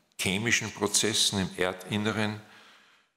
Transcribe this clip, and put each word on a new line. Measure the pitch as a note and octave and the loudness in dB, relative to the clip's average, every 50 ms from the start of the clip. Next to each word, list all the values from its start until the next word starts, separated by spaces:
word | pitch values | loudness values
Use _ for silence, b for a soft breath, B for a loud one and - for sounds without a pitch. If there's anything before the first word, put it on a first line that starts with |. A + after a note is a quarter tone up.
| _ _ _ - | _ _ _ -4
chemischen | - G2+ F#2 G2+ A2+ A#2+ A2 - A2+ G2+ - | -2 0 0 0 2 2 0 0 0 -4 -2
Prozessen | - G2+ G2+ - - - G#2+ A2 - - - G#2+ G2 | -2 -2 0 2 2 2 2 2 2 2 2 2 2
im | F#2 D#2+ - - | 0 -2 0 0
Erdinneren | F2+ F#2 F#2+ - - - A2+ G#2 G#2+ A2 G2 A2 G#2+ G#2+ G#2+ G#2+ B B B B B B B B B B B B B B B | 0 0 0 -4 -6 -4 -2 0 0 0 0 0 0 -2 -2 -6 B B B B B B B B B B B B B B B